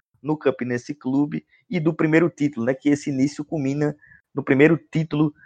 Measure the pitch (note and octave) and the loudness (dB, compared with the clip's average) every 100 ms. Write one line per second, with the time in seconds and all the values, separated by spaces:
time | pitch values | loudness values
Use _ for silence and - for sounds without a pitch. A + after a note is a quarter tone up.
0 | _ _ C#3 D#3 C3+ B2+ B2 A#2+ - D3 | _ _ -6 -2 -2 -2 -4 -6 -6 -10
1 | C3 C3+ D3 D#3 - _ - F3+ D#3+ D#3 | -4 -2 -2 -4 -12 _ -8 -4 -2 0
2 | D#3+ D#3+ E3+ - C#3+ A2+ A#2 C3+ D3 C#3+ | 2 2 2 0 -4 -2 -2 0 0 0
3 | D3+ C3 C#3+ D3+ D3 E3 C3+ C#3+ D3+ D3 | 0 -2 -2 -2 -8 -4 -4 -2 -2 -4
4 | - - _ C#3 - C3 D#3 D#3 - D#3 | -14 -20 _ -6 0 6 6 4 -2 -4
5 | D#3 D3+ D#3 - | -2 0 -2 -4